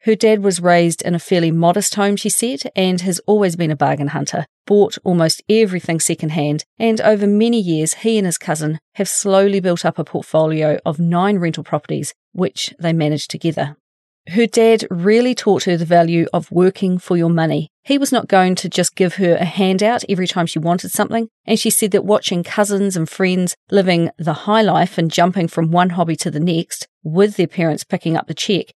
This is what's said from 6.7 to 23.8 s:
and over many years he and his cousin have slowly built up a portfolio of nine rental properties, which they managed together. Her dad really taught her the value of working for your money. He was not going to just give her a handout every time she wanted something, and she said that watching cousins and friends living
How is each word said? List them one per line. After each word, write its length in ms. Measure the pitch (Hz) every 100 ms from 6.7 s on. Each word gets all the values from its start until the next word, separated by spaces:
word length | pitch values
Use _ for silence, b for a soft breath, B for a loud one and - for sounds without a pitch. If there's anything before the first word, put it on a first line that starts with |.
| _
and 220 | 226 220
over 260 | - 214 202
many 320 | 208 233 233
years 360 | 180 160 156
he 240 | - 220 220
and 80 | 190
his 120 | 165
cousin 420 | - 156 156 156 _ -
have 120 | 190
slowly 540 | - 202 190 202 196
built 240 | 185 175 180
up 120 | 170
a 60 |
portfolio 760 | 151 165 - 160 156 156 156 147 -
of 140 | 151
nine 380 | 170 175 190 202
rental 260 | 170 160
properties, 500 | 143 156 - 151 147 - _
which 400 | - 185 - - -
they 140 | 165
managed 400 | 165 151 151 -
together. 460 | 160 170 156 143 147 _ _ _ _ -
Her 180 | 180 233
dad 400 | 233 226 226 -
really 440 | 175 180 226 247 240
taught 280 | - 185 -
her 120 | 170
the 80 | 165
value 420 | 175 170 170 165
of 180 | 175 170
working 460 | 170 185 190 190 180
for 180 | - 175
your 140 | 170
money. 400 | 170 160 151 156 _
He 140 | - 277
was 140 | 277
not 160 | 240 -
going 280 | 196 185 180
to 140 | 180
just 260 | - 175 -
give 200 | 185 -
her 200 | 185 165
a 100 | 175
handout 580 | 165 190 190 208 240 -
every 180 | 190 185
time 200 | - 170
she 120 | -
wanted 320 | 160 175 -
something, 380 | - 208 226 226 _ -
and 120 | 220
she 120 | 226
said 220 | - 214
that 120 | 190
watching 400 | 185 208 - 175
cousins 540 | 170 - 202 202 196 185
and 120 | 160
friends 460 | - 190 180 180 - _
living 380 | 202